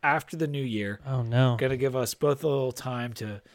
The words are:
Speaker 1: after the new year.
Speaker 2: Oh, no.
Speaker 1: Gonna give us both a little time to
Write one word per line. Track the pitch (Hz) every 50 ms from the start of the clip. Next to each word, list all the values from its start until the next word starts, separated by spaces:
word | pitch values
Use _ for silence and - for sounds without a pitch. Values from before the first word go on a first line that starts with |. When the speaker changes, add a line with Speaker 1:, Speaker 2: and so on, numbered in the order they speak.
| -
Speaker 1:
after | 147 147 160 - - -
the | 160 160
new | 147 143 143
year. | 135 127 110 107 104 101 101 - -
Speaker 2:
Oh, | 135 131 127 117
no. | 113 117 123 131 127 120 113
Speaker 1:
Gonna | 135 131 135
give | 123 135 135 127
us | 131 123 113 -
both | - - 147 143 139 165
a |
little | 156 139 139 131 127
time | 120 - - 131 123 123 120 120 113
to | - 113 107 104 101 - _ -